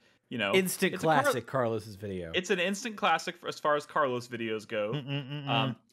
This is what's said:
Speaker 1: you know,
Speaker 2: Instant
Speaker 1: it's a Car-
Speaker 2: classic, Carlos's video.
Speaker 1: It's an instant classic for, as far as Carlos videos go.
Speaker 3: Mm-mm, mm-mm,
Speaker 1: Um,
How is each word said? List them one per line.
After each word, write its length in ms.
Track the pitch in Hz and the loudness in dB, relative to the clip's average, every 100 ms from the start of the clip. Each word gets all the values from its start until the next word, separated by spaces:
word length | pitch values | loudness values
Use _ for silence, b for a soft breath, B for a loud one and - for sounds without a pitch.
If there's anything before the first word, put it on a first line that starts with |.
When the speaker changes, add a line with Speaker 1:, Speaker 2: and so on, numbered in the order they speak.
| b b - | b b -8
Speaker 1:
you 80 | 123 | -2
know, 160 | 101 | 2
Speaker 2:
Instant 400 | 190 185 - 185 | 4 2 0 0
Speaker 1:
it's 100 | 185 | 2
a 40 | 160 | 4
Car- 140 | 151 | 4
Speaker 2:
classic, 260 | 285 123 - | 4 2 0
Carlos's 480 | 135 117 113 107 98 | 0 0 0 -6 -10
video. 360 | 104 92 82 170 | -8 -6 -4 -2
Speaker 1:
It's 140 | 185 | 0
an 80 | 190 | 0
instant 360 | 175 202 240 208 | 0 -2 -6 0
classic 420 | 196 165 - - | 2 2 0 -8
for, 80 | - | -8
as 120 | - | -2
far 160 | 151 147 | 2 2
as 100 | - | 2
Carlos 420 | 160 139 123 123 | 2 2 0 -4
videos 400 | 120 113 110 104 | -6 -2 -4 -2
go. 240 | 110 104 | -2 0
Speaker 3:
Mm-mm, 120 | 143 139 | -2 -4
mm-mm, 400 | 143 131 147 143 | -6 -6 -6 0
Speaker 1:
Um, 260 | 117 110 107 _ | 2 2 -2 _